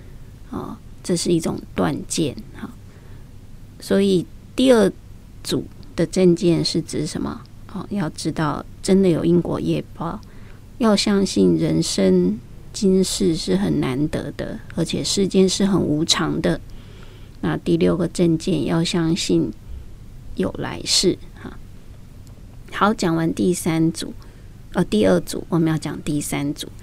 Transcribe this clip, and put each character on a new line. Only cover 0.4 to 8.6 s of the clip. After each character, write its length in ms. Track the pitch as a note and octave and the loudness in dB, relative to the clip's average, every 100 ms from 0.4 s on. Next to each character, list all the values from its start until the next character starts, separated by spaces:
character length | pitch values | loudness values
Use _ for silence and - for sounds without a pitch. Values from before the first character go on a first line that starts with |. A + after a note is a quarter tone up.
| - | -12
哦， 260 | - - - - - | -10 -10 -12 -16 -10
这 140 | - F3 | -2 0
是 140 | - | 2
一 80 | E3 | 2
种 200 | - - - - | 2 -4 -6 -2
断 220 | - - - | 0 0 -4
见 280 | - D3 - - - | -2 -2 -4 -12 -14
哈。 140 | - - - - - - - - - - - - | -14 -14 -18 -20 -18 -18 -18 -18 -18 -18 -18 -10
所 200 | - G3 | 0 2
以 240 | G3 F#3 - - - - | 4 2 0 -10 -8 2
第 160 | C4 | 6
二 180 | A#3 G3 - - - - - | 8 6 2 -14 -18 -18 -12
组 220 | - C#3 - - - - | -4 -4 -4 -12 -10 -2
的 100 | D#3+ | 0
证 280 | F#3+ F#3 | 4 6
件 300 | E3+ F3 D#3+ | 6 4 2
是 180 | D3+ E3+ | 2 -2
指 240 | - - D3+ | -2 -4 -4
什 140 | - | -4
么？ 220 | - - - - - | -6 -8 -14 -18 -14
哦， 120 | G3 - | -12 -6
要 200 | G3+ D#3 | -4 -4
知 200 | - D#3+ | -4 -4
道 320 | D3 D3+ - | -2 -2 -2